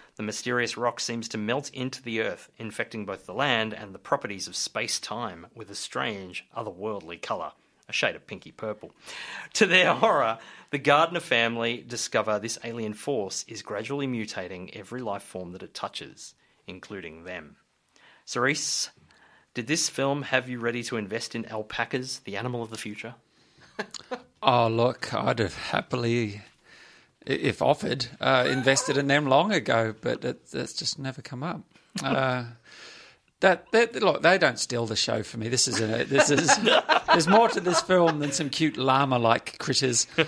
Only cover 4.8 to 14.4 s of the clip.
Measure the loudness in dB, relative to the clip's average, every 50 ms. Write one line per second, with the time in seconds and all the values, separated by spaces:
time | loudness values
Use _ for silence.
4.8 | -4 -4 -4 -6 -6 -8 -8 -8 -6 -8 -10 -12 -16 -18 _ -18 -16 -14 -12 -12
5.8 | -12 -8 -6 -4 -4 -4 -4 -6 -10 -12 -14 -14 -16 _ -10 -10 -8 -8 -10 -8
6.8 | -8 -8 -8 -8 -10 -12 -14 -12 -8 -6 -6 -6 -6 -8 -12 _ _ _ _ _
7.8 | _ -6 -2 -2 0 -2 -2 -6 -10 -14 -16 -14 -14 -18 -14 -8 -8 -8 -8 -8
8.8 | -12 -18 -20 _ -20 -16 -14 -14 -12 -12 -12 -14 -12 -8 0 2 4 6 6 6
9.8 | 6 4 4 4 4 4 6 4 4 2 0 -2 -8 -16 -20 -20 -8 _ -6 0
10.8 | 4 6 6 6 6 4 2 -4 -2 2 2 4 4 2 0 0 -2 -2 -4 -4
11.8 | -8 -10 -8 -6 -6 0 0 0 2 2 0 -2 -2 -6 -8 -8 -8 -8 -8 -6
12.8 | -6 -6 -6 -6 -6 -4 -2 -2 -4 -4 -6 -10 -10 -10 -14 -14 -10 -8 -8 -8
13.8 | -6 -6 -6 -4 -4 -4 -4 -4 -6 -6 -8 -8